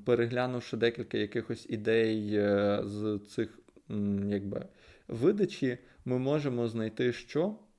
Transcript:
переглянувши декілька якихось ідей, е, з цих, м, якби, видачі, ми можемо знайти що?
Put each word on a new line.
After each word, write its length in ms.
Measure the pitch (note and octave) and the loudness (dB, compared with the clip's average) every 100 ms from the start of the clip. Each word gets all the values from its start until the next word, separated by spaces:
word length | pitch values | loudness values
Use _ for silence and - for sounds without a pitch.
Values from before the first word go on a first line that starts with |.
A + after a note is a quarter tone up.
| B2+ | 2
переглянувши 720 | A#2+ A#2 B2 B2+ B2 - A#2 | 2 4 0 -2 -2 -6 0
декілька 400 | A#2 A#2 A2+ A2 | 0 0 -4 -2
якихось 480 | G#2 B2 A2 A2+ - | -2 -2 -4 -8 -6
ідей, 600 | A2 G#2+ A2+ A2 A2 G#2 | -4 2 4 4 2 0
е, 480 | G#2 G2+ G2+ G2+ G#2 G#2+ | 2 4 4 4 2 -2
з 340 | G#2 G#2+ G#2 G#2 | -4 -2 -4 -4
цих, 300 | - A2 - - - - | -4 -4 -6 -20 -20 -8
м, 380 | G#2+ G2+ G2+ G2+ | -2 0 0 0
якби, 360 | G2+ G2 - - - - - - | -2 -2 -6 -8 -16 -20 -20 -10
видачі, 680 | A2+ D3 G#3 F#3 - C3+ B2 - - - | 0 2 4 0 0 -2 -2 -10 -14 -2
ми 120 | B2+ | -2
можемо 480 | C3 D3+ C#3+ A#2+ A#2 | 2 0 0 -2 -2
знайти 460 | A2+ A2 A2 B2 | -2 -4 0 -2
що? 420 | A#2+ - C#3+ F#3 G#3+ - | -2 -6 -2 -2 -4 -14